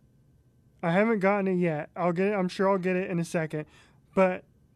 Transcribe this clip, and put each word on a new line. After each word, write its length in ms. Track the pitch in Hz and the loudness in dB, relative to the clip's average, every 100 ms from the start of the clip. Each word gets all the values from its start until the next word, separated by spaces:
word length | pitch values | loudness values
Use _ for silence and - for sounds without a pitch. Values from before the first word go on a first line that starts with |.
| _ _ _ _ _ _ _ _ | _ _ _ _ _ _ _ _
I 100 | 170 | 0
haven't 280 | 180 220 220 | 2 2 2
gotten 280 | 190 202 190 | 2 2 0
it 80 | 180 | 0
yet. 340 | 175 151 - - | 0 -2 -6 -4
I'll 180 | 175 | -2
get 140 | 175 196 | 0 0
it. 60 | |
I'm 160 | 208 185 | 0 -2
sure 200 | - 190 | 0 0
I'll 80 | 196 | 0
get 180 | 180 185 | 0 -2
it 160 | 196 | -2
in 80 | 170 | -4
a 60 | 165 | -2
second. 400 | 175 156 151 - - - _ _ 196 | -4 -4 -6 -10 -16 -20 _ _ 2
But 280 | 185 185 - _ _ | 2 2 -10 _ _